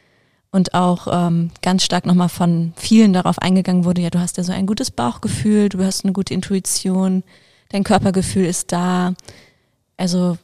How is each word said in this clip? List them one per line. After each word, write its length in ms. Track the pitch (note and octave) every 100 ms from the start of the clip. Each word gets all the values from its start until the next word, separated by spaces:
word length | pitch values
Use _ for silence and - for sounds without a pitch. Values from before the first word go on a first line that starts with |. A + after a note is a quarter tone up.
| _ _ _ _ _
Und 220 | F#3+ F3+
auch, 320 | F3 F3+ F3 -
ähm, 400 | F3 E3+ E3+ E3+ -
ganz 200 | F3+ F#3
stark 220 | - F3+ F3+
nochmal 220 | F3+ F3
von 440 | - F3 E3+ E3 -
vielen 360 | - A3 G#3+
darauf 260 | F#3 F3 F3
eingegangen 460 | F3+ F#3+ F#3 F3+
wurde, 180 | F3 F3+
ja, 80 | E3+
du 80 | F3
hast 160 | F3+ -
ja 80 |
so 80 | F3+
ein 140 | F#3 G3
gutes 240 | G#3+ C4
Bauchgefühl, 800 | - A#3+ - G#3 - G#3+ G#3 G3+
du 140 | F#3
hast 200 | F#3+ -
eine 80 | G3
gute 220 | F#3+ F#3
Intuition, 880 | F#3+ - G3 - - F#3+ F#3 F#3+ F#3 - _ _ _ _
dein 140 | G3+
Körpergefühl 600 | G3 G3+ G3 F#3 - G3 F3
ist 260 | F3+ -
da. 420 | F3 F3+ F3+ F3+ F#3 - - _ _ _ _ _ -
Also 420 | F3+ F3+ F3+ E3+